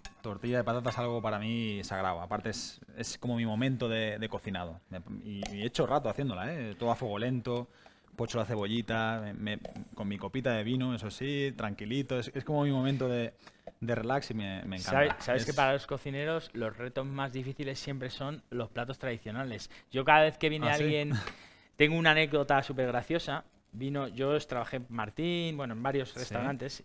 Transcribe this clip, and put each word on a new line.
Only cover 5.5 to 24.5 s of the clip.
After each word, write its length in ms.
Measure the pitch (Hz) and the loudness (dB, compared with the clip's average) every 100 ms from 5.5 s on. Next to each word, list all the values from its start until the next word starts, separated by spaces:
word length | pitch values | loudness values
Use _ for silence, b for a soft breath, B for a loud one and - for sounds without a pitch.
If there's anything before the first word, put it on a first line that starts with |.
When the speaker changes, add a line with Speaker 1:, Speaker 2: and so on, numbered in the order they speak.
| 101 | -4
Speaker 1:
y 80 | 110 | -2
echo 200 | - 143 | 0 2
rato 240 | 143 135 | 2 2
haciéndola, 420 | - 139 92 104 | 0 -2 -2 -4
¿eh? 240 | 165 113 101 | -6 -8 -2
Todo 100 | 120 | 0
a 40 | 117 | 0
fuego 240 | 120 101 | 0 -2
lento, 480 | 120 131 120 120 123 b b b b - | 0 0 -2 -4 -4 b b b b -6
pocho 240 | 117 120 | -2 0
la 60 | 101 | 0
cebollita, 760 | 107 101 117 110 113 113 113 | 0 0 0 0 0 0 0
me, 100 | 107 | -4
me, 260 | 101 104 104 - - - | -4 -4 -4 -6 -12 -12
con 140 | - 101 | -6 -4
mi 100 | 101 | -4
copita 340 | 98 135 127 | -4 -2 0
de 100 | 113 | 0
vino, 320 | 107 127 127 120 | 0 0 0 -2
eso 160 | 110 | -4
sí, 420 | - 135 143 139 113 | -4 -4 0 -2 -2
tranquilito. 640 | 110 98 104 131 139 127 | -4 -4 -2 -2 0 -2
Es, 120 | 113 | -2
es 100 | 139 | -6
como 200 | - 147 | -2 2
mi 80 | 143 | 4
momento 360 | 135 131 139 127 | 4 2 2 2
de, 260 | 120 117 - B B B - | 0 -2 -6 B B B -8
de 140 | 117 113 | -2 0
relax 360 | 110 139 - | 2 0 0
y 20 | |
me, 300 | 110 98 95 95 | -4 -4 -6 -6
me 120 | 95 | -6
encanta. 140 | 95 | 0
Speaker 2:
¿Sabes, 220 | 131 147 - | 2 2 0
sabes 220 | - 120 | 0 0
Speaker 1:
Es 20 | 117 | 2
Speaker 2:
que 80 | |
para 200 | 139 135 | 4 4
los 120 | 139 - | 2 -2
cocineros 640 | 139 - 139 151 165 160 | -6 -6 -4 -2 -2 -4
los 220 | 117 110 104 | -4 -4 -4
retos 300 | 123 127 135 | -6 -4 -4
más 260 | 139 135 | -4 -4
difíciles 480 | 131 131 135 139 131 | -4 -6 -6 -6 -6
siempre 300 | - 135 127 | -6 -6 -6
son 320 | - 139 151 - | -6 -6 -6 -6
los 180 | 120 113 | -6 -4
platos 280 | - 120 131 | -4 -6 -4
tradicionales? 720 | 135 117 113 110 131 107 - B B | -6 -6 -6 -6 -4 -6 -10 B B
Yo 120 | 127 | 2
cada 200 | 135 151 | 8 10
vez 140 | 156 156 | 8 6
que 100 | 156 | 0
viene 200 | 151 147 | 2 2
Speaker 1:
¿Ah, 40 | 147 | 4
sí? 80 | |
Speaker 2:
alguien, 280 | 151 151 147 | 4 2 2
Speaker 1:
<laughs> 640 | 120 - - - - - - | 0 -2 -10 -18 -20 -14 4
Speaker 2:
tengo 180 | 151 165 | 6 8
una 140 | 165 | 8
anécdota 500 | 156 156 147 139 139 | 8 6 4 6 4
súper 240 | 135 135 127 | 4 0 2
graciosa. 580 | 120 120 165 - 143 - _ _ 107 | 0 0 0 0 -4 -6 _ _ -8
Vino, 320 | 135 143 135 | -4 -2 -4
yo 220 | 117 135 | 0 2
os 160 | 147 | 2
trabajé 300 | - | 2